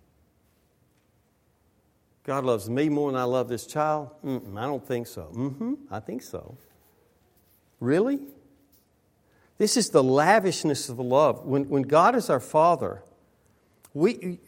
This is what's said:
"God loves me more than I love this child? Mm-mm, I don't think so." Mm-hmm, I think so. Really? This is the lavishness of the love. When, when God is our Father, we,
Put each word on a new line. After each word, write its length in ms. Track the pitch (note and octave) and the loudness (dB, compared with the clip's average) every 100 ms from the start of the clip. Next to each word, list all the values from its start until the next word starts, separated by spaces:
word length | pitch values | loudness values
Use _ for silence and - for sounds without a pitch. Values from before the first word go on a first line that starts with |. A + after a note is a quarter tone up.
| _ _ _ _ _ _ _ _ _ _ _ _ _ _ _ _ _ _ _ _ _ _ | _ _ _ _ _ _ _ _ _ _ _ _ _ _ _ _ _ _ _ _ _ _
"God 200 | - C3+ | -4 -2
loves 240 | B2+ A2+ G2+ | 0 0 0
me 200 | B2 D#3 | -2 0
more 240 | D3 C#3+ | 0 0
than 80 | C3 | 0
I 40 | |
love 240 | B2 B2+ B2 | 0 0 -2
this 180 | A#2 - | -6 -6
child? 440 | D3+ D3+ D3+ C3+ - | -2 0 -2 -6 -12
Mm-mm, 320 | C#3 B2+ G#2 G2 | -8 -8 -8 -8
I 40 | |
don't 220 | C3 C3+ | -6 -6
think 220 | - A#2+ A#2 | -4 -6 -6
so." 240 | - D#2+ | -12 -12
Mm-hmm, 400 | F#2 C3+ C3 A3+ D4 - | -8 -8 -6 -8 -8 -8
I 100 | G#2 | -12
think 220 | - A#3 | -10 -12
so. 340 | - E2 D#2 B2+ _ _ _ _ _ _ _ _ _ _ _ _ | -10 -14 -14 -20 _ _ _ _ _ _ _ _ _ _ _ _
Really? 420 | A#2+ D#3+ B3 C#4 - - _ _ _ _ _ _ _ _ _ _ _ _ | 0 2 2 -2 -6 -20 _ _ _ _ _ _ _ _ _ _ _ _
This 180 | G#3 B3+ | 2 2
is 140 | - | 4
the 120 | D#3 | 4
lavishness 840 | C3 C3+ D#3+ A3 F#3+ - D#3 C#3 - | 4 4 4 4 2 -2 -2 -2 -6
of 80 | A#2+ | -8
the 60 | |
love. 420 | B2 C3+ D3+ - | 2 4 4 0
When, 240 | - C#3 C#3 | -2 -2 0
when 140 | C#3+ | -2
God 320 | C3+ D3+ G3 | 2 4 6
is 160 | B3 - | 2 0
our 100 | C#3 | -2
Father, 640 | - D#3 E3+ E3+ G2+ G2 - _ _ _ _ _ _ _ - | 0 2 4 2 -2 -8 -16 _ _ _ _ _ _ _ -14
we, 460 | C#3+ F#3+ - F3+ F3 | 0 0 0 -8 -12